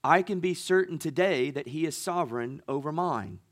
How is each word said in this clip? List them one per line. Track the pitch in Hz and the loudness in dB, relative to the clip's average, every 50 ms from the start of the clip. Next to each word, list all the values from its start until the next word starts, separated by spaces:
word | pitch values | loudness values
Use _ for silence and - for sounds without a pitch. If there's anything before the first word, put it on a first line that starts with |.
| - | 6
I | 131 160 185 | 6 6 6
can | 185 208 202 180 | 6 2 -2 0
be | 170 185 | 0 0
certain | 180 - - - 185 185 190 185 170 147 | 0 -2 0 2 4 4 4 2 -4 -4
today | - 160 135 160 180 196 175 131 127 143 | -4 -4 0 2 2 2 4 2 0 0
that | 135 139 147 127 | -2 -6 -8 -6
he | 135 156 165 | -4 -2 -2
is | 156 143 | -2 -2
sovereign | - - 190 175 180 165 123 117 120 117 120 135 147 _ - | -4 -6 -2 -2 -2 -2 -2 -2 -4 -4 -4 -6 -10 _ -4
over | 135 143 135 151 | -4 -2 -2 -2
mine. | 151 165 180 175 143 113 98 - 95 92 _ _ | -2 0 0 0 0 -2 -4 -6 -10 -14 _ _